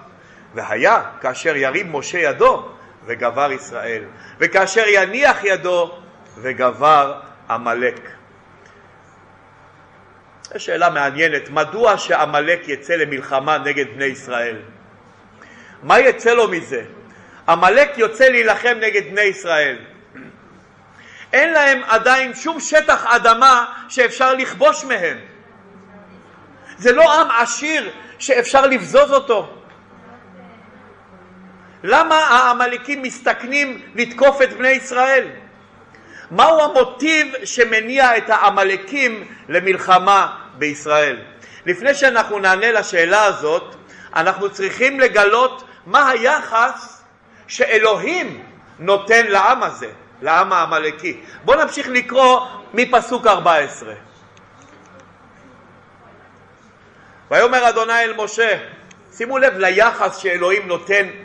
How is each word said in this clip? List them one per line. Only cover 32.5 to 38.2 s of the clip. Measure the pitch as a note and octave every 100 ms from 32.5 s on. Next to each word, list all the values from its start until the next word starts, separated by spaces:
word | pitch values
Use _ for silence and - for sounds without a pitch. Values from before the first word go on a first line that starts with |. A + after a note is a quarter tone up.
| A#3+ B3 A#3+ B3+ C#4
מסתכנים | C4 - B3 A3 A#3+ C#4 C#4 A3+ - G#3
לתקוף | A#3+ - C4+ C#4
את | B3+
בני | - B3+
ישראל? | C4 - B3 C4 C4+ F#3+ - - - - - - - - - -
מהו | F3 C#4+ E4
המוטיב | D4+ D4 B3 - D4+ D#4 C#4 C4
שמניע | G3 - A3+ A3 A3 C4+ B3+
את | A3+